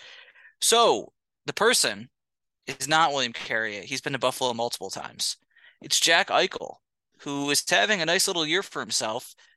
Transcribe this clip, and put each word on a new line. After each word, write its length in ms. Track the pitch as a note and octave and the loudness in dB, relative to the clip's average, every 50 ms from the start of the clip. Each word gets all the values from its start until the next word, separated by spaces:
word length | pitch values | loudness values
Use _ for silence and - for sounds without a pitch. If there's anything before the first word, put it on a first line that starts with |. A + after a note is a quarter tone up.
| - - - - - - _ - - - _ _ | -12 -20 -20 -20 -20 -20 _ -20 -20 -20 _ _
So 520 | - - A3+ A#3 A#3 F#3 C3 G#2 - - _ _ _ _ _ _ _ | 2 4 4 6 6 4 4 2 -2 -8 _ _ _ _ _ _ _
the 80 | - - | -8 -2
person 560 | - G3+ A#3 A#3+ - - B2 G2+ G2 A#2+ - _ _ _ _ _ _ _ _ _ _ _ | 2 2 4 4 4 2 0 -2 -6 -12 -18 _ _ _ _ _ _ _ _ _ _ _
is 200 | - C3 - B2 | -12 -10 -8 -2
not 260 | C#3+ D#3 D#3+ E3 D3+ | 2 4 4 4 4
William 200 | C#3+ C#3 B2+ A#2 | 2 0 0 -2
Carrier. 480 | A#2 - - - B2+ A2 A2 A2 G#2 G2+ | -4 -8 -6 -2 -2 -2 -2 -2 -6 -8
He's 220 | F2 - C3+ B2+ | -8 -8 -8 -8
been 100 | - C#3+ | -6 -6
to 60 | C#3 B2 | -4 -2
Buffalo 340 | B2 B2+ C3 - C3 B2+ | -2 -2 0 0 -2 -2
multiple 380 | A#2 A#2 A#2 A#2+ - - F#2+ F#2+ | -2 -2 -4 -4 -6 -8 -10 -10
times. 480 | - - - - - - - - - - _ _ _ _ _ - _ _ | -10 -10 -12 -12 -8 -6 -4 -4 -4 -8 _ _ _ _ _ -20 _ _
It's 180 | - C#3+ - - | -4 -2 0 2
Jack 300 | - E3 E3 F3 G3 - | 4 4 4 4 4 2
Eichel, 460 | G2 C#3 F3 F#3+ - - - - - _ _ _ _ _ _ _ _ _ | 2 2 2 0 -2 -8 -12 -12 -14 _ _ _ _ _ _ _ _ _
who 280 | - D3 C#3+ C#3+ C#3+ C#3+ | -10 -8 -6 -4 -2 0
is 160 | C#3+ - - | 0 0 0
having 360 | - F3 F#3+ G3+ G3+ G#3+ F#3 | 2 2 2 2 2 0 0
a 40 | D#3+ | 0
nice 200 | D#3+ F3 F#3+ - G3+ | 0 2 2 0 0
little 160 | F#3 E3+ D#3 | 0 -2 -2
year 180 | D3+ E3 F#3+ | 0 0 -2
for 180 | G3 - - D3+ | -2 -4 -8 -10
himself. 540 | B2 A2+ G#2+ - A#2+ A2 A2 B2+ - - - _ _ _ _ | -6 -4 -4 -2 -2 -2 -4 -6 -8 -12 -18 _ _ _ _